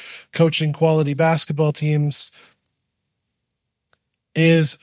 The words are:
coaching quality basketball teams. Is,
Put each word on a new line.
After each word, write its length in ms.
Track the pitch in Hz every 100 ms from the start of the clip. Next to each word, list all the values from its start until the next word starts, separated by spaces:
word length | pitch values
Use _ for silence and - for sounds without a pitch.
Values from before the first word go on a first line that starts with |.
| - - -
coaching 400 | - 165 156 156
quality 420 | 143 160 160 143
basketball 580 | 143 160 160 - 147 156
teams. 600 | 147 151 151 147 139 - - - _ _ _ _ _ _ _ _ _ _ _ _ _ _ _ _ _ _
Is, 440 | - 160 165 151 -